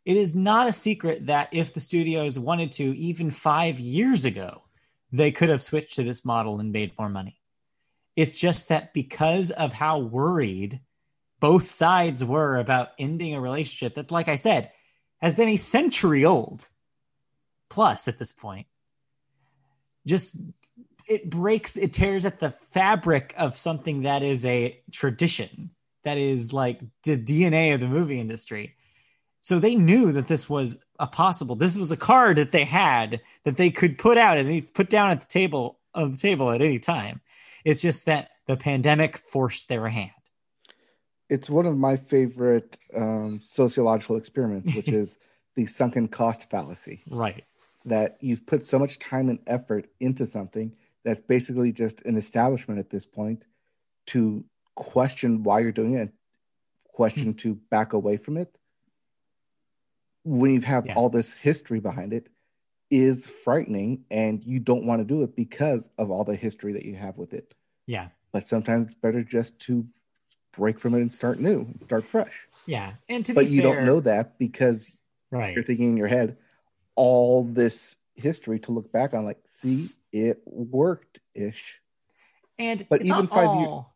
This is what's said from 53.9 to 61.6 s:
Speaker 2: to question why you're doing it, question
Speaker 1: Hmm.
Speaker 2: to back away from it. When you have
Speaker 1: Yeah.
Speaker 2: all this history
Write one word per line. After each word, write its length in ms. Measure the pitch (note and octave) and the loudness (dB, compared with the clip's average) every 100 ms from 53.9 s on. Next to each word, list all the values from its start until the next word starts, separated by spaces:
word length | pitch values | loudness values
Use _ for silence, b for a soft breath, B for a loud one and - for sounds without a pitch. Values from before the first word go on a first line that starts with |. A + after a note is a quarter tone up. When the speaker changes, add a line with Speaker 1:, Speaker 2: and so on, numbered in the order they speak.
| _ - | _ -4
Speaker 2:
to 380 | C3 A2 G#2+ - _ _ | 0 0 -2 -10 _ _
question 680 | - - B2+ C3 - B2 A2+ | -18 -4 0 0 0 -2 0
why 160 | G#2 G#2+ | 2 2
you're 120 | A#2 | 2
doing 220 | A2 A2 | -2 -2
it, 180 | B2+ G#2 - _ _ _ _ _ _ | -2 -4 -10 _ _ _ _ _ _
question 480 | _ - A2+ D3 A2+ | _ 0 0 0 -4
Speaker 1:
Hmm. 60 | G#2+ | -4
Speaker 2:
to 160 | A2+ G#2 _ | -4 -6 _
back 220 | A2 A2 | -2 0
away 220 | G#2+ G2+ G#2 | -2 0 -2
from 180 | - D#3 | -4 -6
it. 180 | F3+ _ _ _ _ _ _ _ _ _ _ _ _ _ _ _ _ _ | -8 _ _ _ _ _ _ _ _ _ _ _ _ _ _ _ _ _
When 260 | D#3+ B2+ C3+ | -4 2 4
you 100 | B2+ | 2
have 260 | B2 B2+ A#2+ | 2 -2 -2
Speaker 1:
Yeah. 80 | |
Speaker 2:
all 140 | G#2+ A#2+ | 0 2
this 300 | A#2 A2+ - | 0 -2 -2
history 420 | C#3+ - | -2 -2